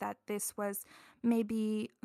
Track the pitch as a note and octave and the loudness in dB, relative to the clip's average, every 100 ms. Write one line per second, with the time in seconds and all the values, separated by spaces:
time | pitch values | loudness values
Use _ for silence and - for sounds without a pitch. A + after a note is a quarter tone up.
0 | G3+ G3+ - G3+ - - G3+ G3 - - | -4 -6 -4 -4 -4 -4 -4 -4 -8 -18
1 | - - A#3 A#3 G#3+ A3+ G#3+ G#3+ A3+ _ | -20 -2 2 4 2 0 0 0 -4 _